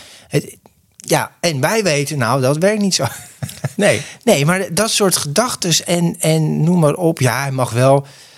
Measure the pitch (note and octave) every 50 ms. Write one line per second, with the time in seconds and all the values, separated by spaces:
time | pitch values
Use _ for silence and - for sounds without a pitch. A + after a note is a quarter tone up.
0 | - - - - - _ - C#3+ - - - - _ - _ _ _ _ _ -
1 | - - D#3+ C#3 G#2+ - - _ - C3 D3 C3 C#3 E3 G#3+ A3+ G3+ E3+ D3 C#3+
2 | C#3+ C#3+ D#3 C#3 A#2 A2 C3 C#3 B2+ C3 D3 D#3 F3+ G3+ A3 G#3 G3+ F#3+ - -
3 | C3+ A#2 - - - - - _ - - - - - - - - G3+ E3+ A#2 -
4 | - - - - _ A#3 F#3+ C#3 C#3 E3 F3+ F#3+ G3 - F3 F3 G#3+ A3 - -
5 | D#4 C#4 - - - D3 C#3+ G#3+ A#3+ A#3+ - - - F3 D#3 - - - F3 F3
6 | E3+ E3+ - - - D#3+ D#3+ D#3+ D#3 D#3 D3+ D3+ D3+ E3+ F3+ F3 D#3 C#3+ D3+ -
7 | F3 E3 D#3+ - C3 B2 A2+ C3 C#3 C#3 C3+ C3 B2 - A2+ A#2+ B2+ C3+ C#3 C#3
8 | C#3 - - - - - -